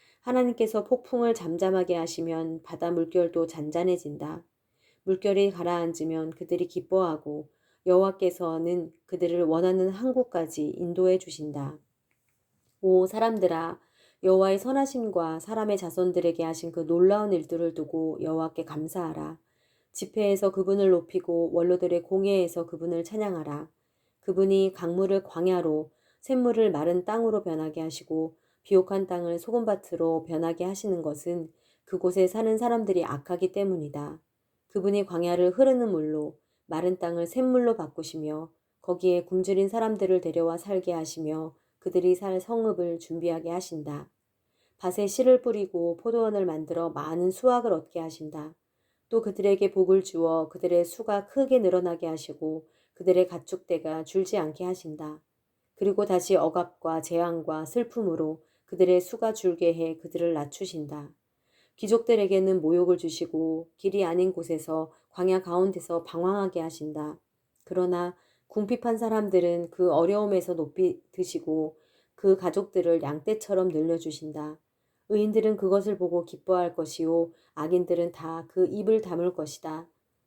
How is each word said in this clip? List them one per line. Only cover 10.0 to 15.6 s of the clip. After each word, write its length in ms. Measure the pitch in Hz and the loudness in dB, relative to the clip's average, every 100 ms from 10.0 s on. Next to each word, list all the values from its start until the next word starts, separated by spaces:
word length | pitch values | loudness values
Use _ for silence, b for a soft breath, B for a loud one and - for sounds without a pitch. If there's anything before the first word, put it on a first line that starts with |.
| 254 254 247 175 160 156 147 - | -2 0 0 -2 -4 -4 -6 -4
인도해 420 | 175 180 185 185 | -4 2 4 4
주신다. 600 | 175 151 151 147 139 151 _ _ _ _ _ _ _ _ _ _ | 0 -12 -10 -8 -10 -12 _ _ _ _ _ _ _ _ _ _
오 260 | 190 185 185 | 4 4 4
사람들아, 720 | 214 226 220 180 165 165 - b b b b | 2 0 2 2 2 -4 -8 b b b b
여호와의 380 | 185 190 190 196 | 4 6 6 2
선하심과 800 | 240 269 269 262 226 185 165 160 | 0 0 0 -2 -2 -2 -2 -6
사람의 380 | 202 220 | -6 -4